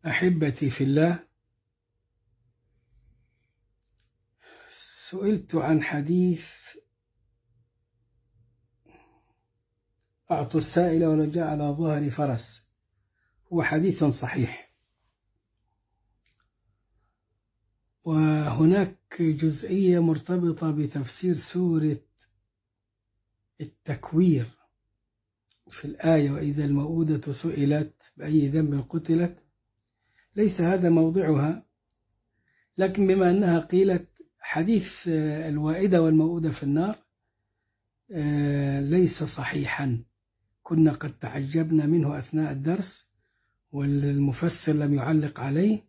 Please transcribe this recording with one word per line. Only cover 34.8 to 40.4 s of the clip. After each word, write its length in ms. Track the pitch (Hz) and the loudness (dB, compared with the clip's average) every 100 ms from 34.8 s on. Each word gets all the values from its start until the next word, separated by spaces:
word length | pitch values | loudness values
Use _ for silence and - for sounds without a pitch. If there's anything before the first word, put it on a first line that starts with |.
| - - 175 | 0 -10 -4
آه، 400 | 160 151 151 160 | -2 -2 -4 -4
الوائدة 540 | 151 151 170 196 180 | -4 -2 0 2 4
والموءودة 480 | 160 156 160 170 160 | 6 4 4 0 -4
في 100 | 120 | -4
النار، 360 | 139 147 190 214 _ _ _ _ _ _ _ _ _ _ _ | -2 0 0 -6 _ _ _ _ _ _ _ _ _ _ _
آه، 680 | 180 147 147 143 143 139 139 | -6 -2 0 0 0 -2 -2
ليس 420 | 139 175 175 - 151 - | 0 2 2 0 -10 -8
صحيحًا. 640 | 127 147 135 - 139 117 - _ _ _ | -6 -6 -6 -4 -4 -4 -8 _ _ _